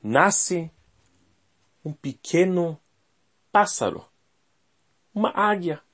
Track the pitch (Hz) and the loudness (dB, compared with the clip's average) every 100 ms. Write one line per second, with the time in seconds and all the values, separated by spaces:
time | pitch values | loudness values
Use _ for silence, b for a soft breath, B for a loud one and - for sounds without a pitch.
0 | 107 123 185 202 - 180 165 _ _ _ | 0 4 4 2 -2 -4 -6 _ _ _
1 | _ _ _ _ _ _ _ _ 156 147 | _ _ _ _ _ _ _ _ -14 -10
2 | 139 131 - 165 185 180 170 160 _ _ | -12 -12 -4 2 2 2 -2 -6 _ _
3 | _ _ _ _ _ 202 202 - 104 80 | _ _ _ _ _ 2 2 0 -4 -6
4 | - _ _ _ _ _ _ _ _ _ | -14 _ _ _ _ _ _ _ _ _
5 | _ 208 220 - 208 208 175 151 _ | _ -4 -4 0 0 0 -4 -8 _